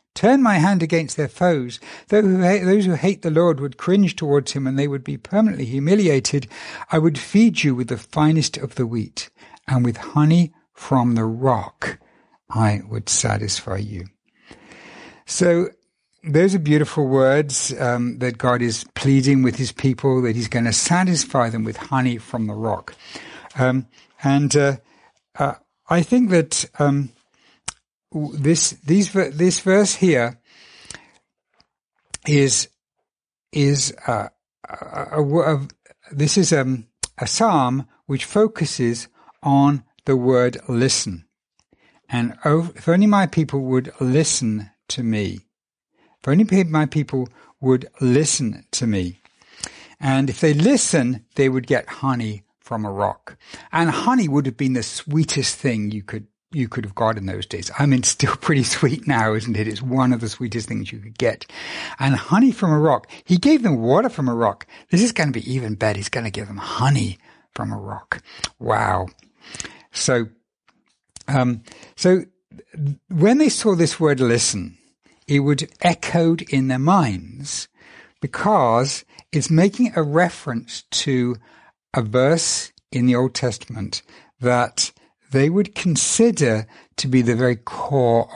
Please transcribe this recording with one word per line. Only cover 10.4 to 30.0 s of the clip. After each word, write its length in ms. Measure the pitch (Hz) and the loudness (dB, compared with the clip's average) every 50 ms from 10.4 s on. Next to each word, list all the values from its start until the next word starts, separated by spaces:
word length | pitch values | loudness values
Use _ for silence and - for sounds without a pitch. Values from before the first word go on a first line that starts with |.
| 175 156 - _ _ _ _ | 4 2 -2 _ _ _ _
from 420 | - - - 135 131 120 123 117 | -20 -4 0 0 2 2 2 2
the 100 | 113 110 | 0 0
rock 760 | 113 113 117 131 135 120 104 95 - - _ - - - - _ _ _ _ _ _ _ _ _ - | -2 -2 -2 0 0 0 0 -2 -6 -10 _ -8 -8 -8 -10 _ _ _ _ _ _ _ _ _ -8
I 320 | - 110 113 104 104 104 95 104 | -2 0 2 2 0 -2 -4 -8
would 220 | 110 110 101 - | -10 -10 -6 -4
satisfy 680 | - - - 117 104 104 107 101 - - - - 95 98 | -2 -2 -2 -2 -2 -4 -4 -6 -6 -8 -6 -8 -8 -8
you. 300 | 104 107 104 90 90 95 - _ _ _ _ _ _ - - - - - - - - - - - - - - _ _ | -8 -8 -10 -12 -14 -14 -18 _ _ _ _ _ _ -20 -20 -20 -20 -20 -20 -20 -20 -20 -20 -20 -20 -20 -20 _ _
So 440 | - - - 180 175 170 170 185 - - _ _ _ _ _ _ _ _ _ - | -10 -4 0 2 2 2 2 0 -4 -6 _ _ _ _ _ _ _ _ _ -8
those 320 | 160 139 156 185 196 190 | -2 2 2 4 4 2
are 40 | 190 | 0
beautiful 480 | 151 147 151 151 151 - - 156 143 131 | 0 2 2 2 2 0 -2 -2 0 2
words, 680 | 135 135 131 131 139 151 156 143 127 - - - 131 - | 2 4 4 4 4 2 0 0 -4 -6 -6 -6 -6 -4
um, 400 | 131 123 120 120 120 123 117 123 | -2 -2 -2 -2 -2 -4 -4 -4
that 180 | 127 123 113 117 | -4 -6 -4 -2
God 240 | - 127 123 120 | 0 0 0 0
is 240 | 120 117 107 - - - _ | 0 -2 -2 -4 -8 -12 _
pleading 480 | - - 139 139 135 127 139 139 135 131 | -2 2 4 4 4 4 4 4 4 4
with 140 | 123 113 131 | 2 0 -2
his 140 | 131 117 | -4 -6
people, 500 | - - - 135 123 - - 135 131 131 | -6 -2 -2 -2 0 0 0 0 0 2
that 140 | 123 117 110 | 0 0 -2
he's 120 | 120 113 104 | -4 -4 -4
gonna 260 | - 120 117 117 107 | -2 -2 0 0 0
satisfy 760 | - - - 170 180 185 185 175 139 - - - 135 120 117 | 0 0 0 2 2 2 2 0 0 -2 -2 0 0 0 0
them 140 | 113 113 110 | -2 -4 -6
with 140 | 110 110 - | -6 -8 -10
honey 400 | - - 139 131 127 127 120 110 | -8 -4 -2 0 0 0 -2 -4
from 300 | - - - 120 110 104 | -8 -10 -8 -6 -6 -6
the 80 | 104 | -6
rock. 400 | 107 113 110 101 - - - - - - - - - - - - - - - - | -6 -4 -4 -4 -6 -8 -12 -20 -20 -20 -20 -20 -20 -20 -20 -20 -20 -20 -12 -4
Um, 320 | 131 131 127 127 131 127 - _ _ _ _ _ _ - | 0 0 0 0 0 -4 -6 _ _ _ _ _ _ 0
and, 320 | 139 139 143 147 135 143 | 2 2 2 2 2 2
uh, 220 | 147 139 139 135 131 - _ _ _ _ _ _ _ _ _ _ - | 2 2 2 0 -2 -8 _ _ _ _ _ _ _ _ _ _ -4
uh, 180 | 151 - - - _ _ _ _ _ - | -4 -4 -4 -8 _ _ _ _ _ 0
I 120 | 170 175 160 | 0 0 2
think 260 | - 240 254 247 202 | 2 2 2 4 4
that, 360 | 180 170 156 160 - - - - - - | 4 2 2 0 -2 -6 -6 -6 -4 0
um, 300 | 147 143 139 143 139 - - _ _ _ _ _ _ _ _ _ _ - - _ _ _ _ _ _ _ - | 0 2 2 0 -2 -4 -8 _ _ _ _ _ _ _ _ _ _ -16 -16 _ _ _ _ _ _ _ -8
w-, 240 | 156 151 143 - 151 | -8 -8 -6 -6 -2
this, 340 | 135 147 170 - - - - - - | 0 0 2 2 0 -2 -4 -6 -2
these 240 | 139 165 202 202 - | 2 2 2 2 2
ver-, 220 | - 190 180 135 | 0 -2 -2 -2
this 280 | 143 151 180 185 175 - | 0 0 0 0 0 0
verse 360 | - 185 190 202 208 196 - | 0 2 4 4 4 2 0
here 440 | - | 2